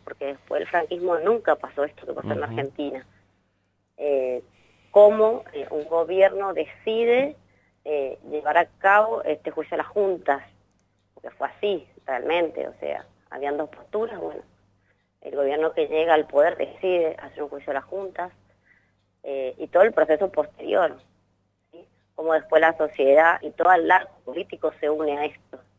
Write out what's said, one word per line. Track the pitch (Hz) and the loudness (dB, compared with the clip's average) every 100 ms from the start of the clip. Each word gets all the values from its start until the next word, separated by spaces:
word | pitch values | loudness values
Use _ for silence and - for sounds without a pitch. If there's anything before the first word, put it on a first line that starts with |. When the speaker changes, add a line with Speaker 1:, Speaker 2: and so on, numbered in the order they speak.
Speaker 1:
porque | - - 139 | -16 -12 -10
después | 139 - 147 | -12 -8 -6
del | 170 | -2
franquismo | 175 160 175 180 165 | -4 -2 -4 -2 0
nunca | 175 233 175 147 | 0 0 0 -2
pasó | 131 - | -4 -6
esto | 143 - - | -6 -6 -12
que | |
pasó | - 107 | -10 -6
en | - | -6
la | 147 | -6
Speaker 2:
Ujú. | 113 | -6
Speaker 1:
Argentina. | 139 143 143 131 - _ _ _ _ _ _ _ _ - | -8 -8 -10 -10 -16 _ _ _ _ _ _ _ _ -6
Eh, | 147 139 127 123 - _ _ _ _ | -2 0 -2 -6 -10 _ _ _ _
cómo, | 202 208 214 220 226 - | 8 8 8 2 0 -8
eh, | 147 - | -12 -8
un | 151 147 | -8 -2
gobierno | 165 165 190 190 196 196 | -2 0 4 4 2 -6
decide, | 170 - - 220 220 233 247 285 294 _ _ _ _ | -6 -8 -8 -6 -2 2 2 0 -8 _ _ _ _
eh, | - 147 135 - - | -6 -4 -4 -8 -10
llevar | 151 147 165 | -6 0 0
a | 165 | 0
cabo | - 196 202 220 226 | -2 2 4 2 -2
este | - 147 160 | -4 -6 -6
juicio | 156 151 | -8 -6
a | 156 | -6
las | 151 | -4
juntas, | 208 196 180 - 139 - _ _ _ _ _ _ | -2 -2 -2 -4 -4 -6 _ _ _ _ _ _
porque | - - | -20 -18
fue | - 135 | -8 -8
así, | - 208 175 - _ - | -4 -4 -4 -8 _ -8
realmente, | 123 147 170 160 - 131 | -6 -2 0 -2 -4 -10
o | - | -10
sea, | 147 143 - _ - | -10 -10 -12 _ -18
habían | 139 139 147 | -8 -6 -6
dos | 151 | -8
posturas, | - - 214 226 190 | -12 -10 -8 -8 -8
bueno, | 165 - - _ _ _ _ _ _ _ | -12 -12 -18 _ _ _ _ _ _ _
el | 143 139 | -10 -4
gobierno | 139 147 160 | -2 0 -2
que | 165 147 | -2 -2
llega | 156 165 | 0 2
al | 156 143 | 2 2
poder | 139 165 - | 2 2 0
decide | - - 190 180 160 - | -8 -6 -2 0 0 -4
hacer | 139 - | -16 -12
un | 147 | -12
juicio | 143 151 | -10 -8
a | |
las | 135 | -8
juntas, | - 190 190 175 180 _ _ _ _ _ _ _ _ _ | -6 -10 -10 -10 -12 _ _ _ _ _ _ _ _ _
eh, | - 139 131 - | -10 -6 -6 -8
y | 160 | 0
todo | 175 | 4
el | 220 | 4
proceso | 190 151 151 170 | 4 2 2 0
posterior, | 151 147 - - 202 165 - _ _ _ _ _ _ _ | -2 -4 -6 -2 0 0 -4 _ _ _ _ _ _ _
¿sí? | - - _ _ | -20 -20 _ _
Cómo | - 160 | -6 0
después | 156 - 160 | 0 4 4
la | 160 160 | 4 2
sociedad | 151 - 135 147 165 180 | -4 2 6 6 6 2
y | 139 | -4
todo | - 170 | 0 4
el | 180 165 | 4 6
arco | 185 - _ | 2 2 _
político | - 151 196 170 156 - | -12 -10 -10 -6 -6 -4
se | 151 | -4
une | 151 151 143 | -2 -2 -4
a | |
esto | 147 - _ - _ | -6 -10 _ -20 _